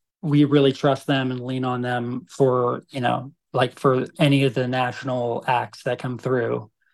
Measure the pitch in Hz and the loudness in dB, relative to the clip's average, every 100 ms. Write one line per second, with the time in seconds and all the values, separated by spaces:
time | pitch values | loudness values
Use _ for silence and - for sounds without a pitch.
0 | _ _ 156 143 143 143 139 135 143 135 | _ _ 0 4 6 6 4 2 0 0
1 | - 135 127 127 123 127 127 123 123 123 | 0 -2 -2 -4 -6 -4 -4 -4 -4 -4
2 | 120 127 - - 131 123 120 127 - 135 | -4 -8 -10 2 2 4 0 -2 -8 -4
3 | 123 123 135 - _ 123 131 - 135 127 | -2 -2 -6 -18 _ -2 -2 0 0 0
4 | 131 - 147 139 135 131 123 127 123 - | -2 0 2 4 2 0 -2 -2 -4 -4
5 | 131 127 120 117 - 123 113 - 127 123 | -4 -2 -2 -4 -2 -2 -2 -8 -6 -6
6 | 131 120 127 127 117 120 110 _ _ | -6 -6 -2 -2 -2 -4 -8 _ _